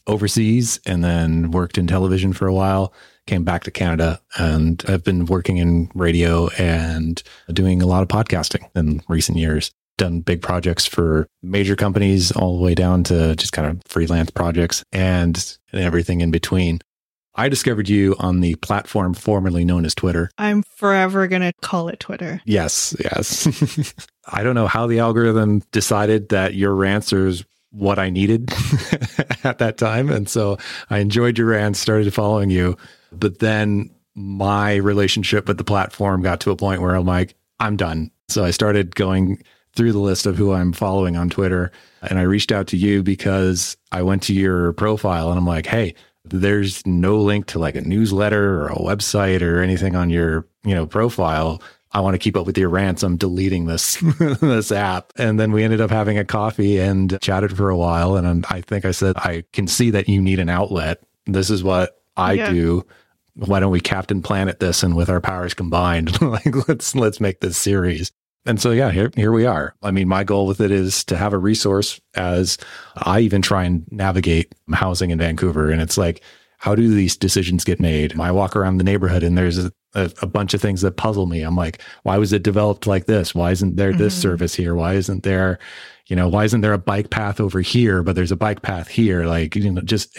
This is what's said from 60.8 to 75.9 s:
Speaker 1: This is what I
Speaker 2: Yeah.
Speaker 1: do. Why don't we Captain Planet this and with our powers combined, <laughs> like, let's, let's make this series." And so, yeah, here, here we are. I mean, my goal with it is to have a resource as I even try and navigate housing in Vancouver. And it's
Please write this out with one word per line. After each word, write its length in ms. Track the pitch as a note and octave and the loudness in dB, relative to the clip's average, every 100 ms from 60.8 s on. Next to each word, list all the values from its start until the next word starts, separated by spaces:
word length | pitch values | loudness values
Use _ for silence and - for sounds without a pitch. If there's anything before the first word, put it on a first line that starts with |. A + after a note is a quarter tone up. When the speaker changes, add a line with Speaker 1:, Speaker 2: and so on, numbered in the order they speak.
| D#2 E2+ _ _ - | -4 -6 _ _ -4
Speaker 1:
This 240 | G2 F#2 | -2 0
is 140 | G#2 | 0
what 380 | F#2 F2+ F2+ - _ - | 0 0 0 -6 _ -4
I 160 | F#2 | 0
Speaker 2:
Yeah. 180 | G2 G#3 | 0 0
Speaker 1:
do. 340 | F2 E2 F2 - - _ _ _ - | 0 2 0 -4 -14 _ _ _ -10
Why 240 | F#2+ G2 | -2 0
don't 120 | F#2+ | 2
we 100 | F2+ | 0
Captain 400 | - G2 - G2 | -2 -4 -4 -4
Planet 400 | - G2+ F#2+ - | -2 -2 -2 -2
this 200 | F#2 E2 | -2 0
and 140 | F2+ E2+ | 0 2
with 140 | F2 | 2
our 100 | F2+ | 0
powers 340 | F2+ F#2 F2 | -2 -4 -8
combined, 680 | - F2+ F2 F2+ E2+ D#2+ E2+ | -6 -4 0 0 0 -2 0
<laughs> 0 | |
like, 460 | D#3 A2 D3+ C3+ B2 | 0 0 -2 -2 -2
let's, 260 | C3+ - C3+ | -2 -2 0
let's 240 | A2+ - | 0 0
make 220 | G#2 F#2 | -2 -2
this 160 | F#2 F2 | -4 -2
series." 540 | G2 G2 F2+ D#2+ F2+ - _ _ - | 0 2 0 -2 -6 -12 _ _ -4
And 140 | A2 | 0
so, 80 | B2 | 2
yeah, 200 | A#2 C3+ | 2 2
here, 180 | E2+ A2+ - | 2 0 2
here 160 | G#2+ | 2
we 160 | A2+ A#2+ | 4 2
are. 260 | E2 C#2+ - | 0 -4 -6
I 80 | G2+ | -2
mean, 180 | F#2+ F#2 | 0 2
my 160 | F#2+ | 0
goal 220 | G2 G2+ G2 | 2 2 2
with 160 | G2 | 2
it 80 | G#2 | 2
is 340 | G2 F#2+ - - | 2 0 -2 -4
to 120 | D#2+ | -2
have 160 | G#2 | 0
a 40 | G2 | 0
resource 640 | G2 G#2+ G#2 G2 G#2 - _ - | 0 0 2 2 0 -6 _ -6
as 440 | F2+ F2+ F2+ - - - - - | -2 0 0 -4 -10 -20 -20 -8
I 260 | - G2+ | 0 2
even 200 | A2+ G2+ | 4 2
try 220 | F2+ G2 | 2 0
and 220 | F2+ F2 - | 0 -2 -4
navigate 640 | A2 F#2+ F#2 E2+ E2 - - - | -4 -2 0 2 2 0 -8 -6
housing 380 | D#2 F#2+ F2 F2+ | -2 -2 -2 -2
in 80 | E2 | 0
Vancouver. 540 | E2+ D#2+ F#2 D#2 D2+ | -2 0 -2 0 0
And 100 | D#2+ | 0
it's 160 | D#2+ | 0